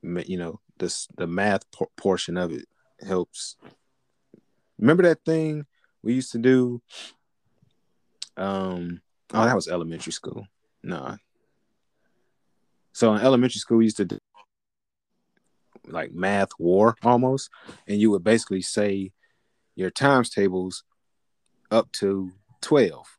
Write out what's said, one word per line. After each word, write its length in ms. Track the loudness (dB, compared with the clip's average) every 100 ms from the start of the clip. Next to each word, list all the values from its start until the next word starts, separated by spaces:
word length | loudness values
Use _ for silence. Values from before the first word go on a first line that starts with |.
ma-, 180 | -8 -8 -6
you 100 | -8
know, 220 | -8 -12 _ _
this, 300 | -6 -6 -12 -10
the 80 | -6
math 420 | -2 0 0 -4
por-, 180 | -10 -10 -4
portion 400 | -2 0 -2 -4
of 140 | -4
it 140 | -6 -14 _ _ _ -6
helps. 480 | -4 -4 -10 -14 -16 -20 _ _ _ _ _ _ -20 _ _ _ _
Remember 240 | 4 6
that 200 | 6 4 0
thing 400 | -2 -2 -4 -10 _ _ _
we 100 | -4
used 180 | -2 -2
to 40 | 0
do? 420 | 4 4 2 -4 _ -20 -20 _ _ _ _ _ _ _ _ _ _ _ -18 -8
Um, 640 | -6 -4 -4 -6 -8 -12 _ _ _
oh, 120 | 0 2
that 100 | 2
was 120 | -2
elementary 460 | -6 -6 -10 -10
school. 340 | -12 -12 -14 -16 _ _ _
Nah. 320 | -10 -8 -8 -12 _ _ _ _ _ _ _ _ _ _ _ _ _ _ _ _ _
So 200 | 0 2
in 80 | 4
elementary 380 | 4 4 2 -2
school, 180 | 0 4
we 80 | 4
used 120 | 2
to 80 | -4
do, 140 | -6 _ _ _ _ _ _ _ _ _ _ _ _ _ _ _ -20 -14
like, 240 | -10 -10
math 380 | -6 -2 0 -2 -2
war 360 | 2 4 4 2
almost, 460 | 2 4 2 -2 -6 -18 -20 -20 -6
and 120 | 2
you 120 | 4
would 120 | 4
basically 380 | 4 2 2 -6
say 500 | -4 -2 -2 -2 -6 _ _ _ _ _ _ -8
your 140 | -6
times 400 | 0 2 4 2
tables 540 | 0 0 0 -6 -10 _ _ _ _ _ _ _ _ _
up 200 | 0 0
to 380 | -2 -2 -2 -6 -12 _ _
twelve. 480 | 0 2 2 0 -20